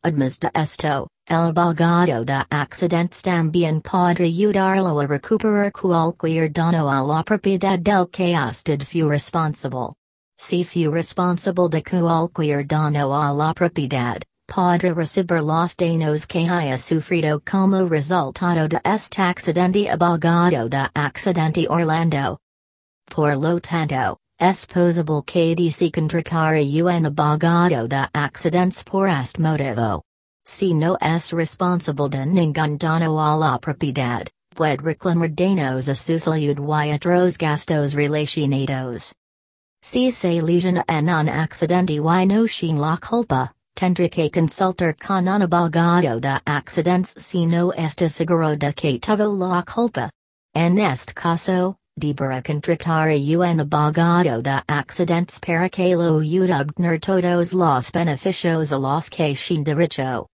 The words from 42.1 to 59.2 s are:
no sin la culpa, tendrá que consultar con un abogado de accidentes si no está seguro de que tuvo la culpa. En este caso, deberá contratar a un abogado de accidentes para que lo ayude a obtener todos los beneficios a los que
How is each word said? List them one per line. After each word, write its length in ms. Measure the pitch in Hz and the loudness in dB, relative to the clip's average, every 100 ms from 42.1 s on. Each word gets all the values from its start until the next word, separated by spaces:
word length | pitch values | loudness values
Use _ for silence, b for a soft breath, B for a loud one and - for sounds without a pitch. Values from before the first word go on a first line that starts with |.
| 180 185 | 2 2
no 220 | 208 226 | 2 0
sin 320 | - 165 151 | -2 -2 0
la 180 | 147 165 | 0 -2
culpa, 540 | - 233 233 131 127 _ _ | -2 -4 0 -2 -2 _ _
tendrá 360 | - 180 180 170 | -2 0 2 0
que 240 | - 156 | 0 -2
consultar 640 | 180 160 - 190 185 170 151 | 0 0 2 0 0 -2 -2
con 320 | - 196 180 | -4 -2 0
un 140 | 202 | 0
abogado 760 | 185 170 170 165 170 175 160 117 | 2 2 2 2 2 4 2 0
de 220 | 135 139 | -2 -2
accidentes 720 | - 143 - - 165 180 185 - | -2 -4 -2 -2 2 0 0 -4
si 300 | - 185 165 | -4 0 2
no 260 | 170 175 | 2 0
está 360 | - 160 - 170 | -2 -4 0 -2
seguro 480 | - 165 170 160 147 | 0 0 2 2 0
de 180 | 147 | -2
que 240 | - 151 123 | -2 -2 -2
tuvo 380 | - 214 214 202 | 0 0 0 0
la 260 | 185 175 | 0 -2
culpa. 480 | 175 - 233 - 113 _ _ _ _ | -2 -2 -2 -2 -8 _ _ _ _
En 240 | 147 170 185 | 0 2 2
este 360 | 202 131 - | 2 -2 -6
caso, 600 | - 170 170 - 185 180 196 _ - | -4 -2 0 0 0 0 -4 _ -6
deberá 460 | 147 139 135 131 | -6 -2 -4 -4
contratar 680 | 127 151 160 165 170 160 156 | -4 -4 -2 -2 0 2 2
a 40 | |
un 460 | 151 139 170 175 165 | 2 2 2 2 0
abogado 840 | 147 151 147 156 170 175 175 113 | 0 2 2 2 2 4 2 0
de 180 | 127 135 - | -2 -2 -2
accidentes 720 | 147 139 - 170 170 180 - | -4 -4 -4 0 0 0 -4
para 300 | - 165 180 | -2 0 0
que 260 | - 185 | 0 2
lo 240 | 175 170 156 | 2 2 2
ayude 340 | 156 180 185 | 2 0 2
a 100 | 156 | 0
obtener 360 | 143 147 175 165 | -2 -2 0 0
todos 540 | 180 190 175 175 175 | 0 0 2 0 0
los 400 | 180 170 131 120 | 2 2 2 0
beneficios 800 | 170 170 139 190 180 175 165 151 | -2 -2 -2 -4 -2 0 0 0
a 60 | 139 | -2
los 300 | 135 147 - | 0 -2 -2
que 280 | - | -2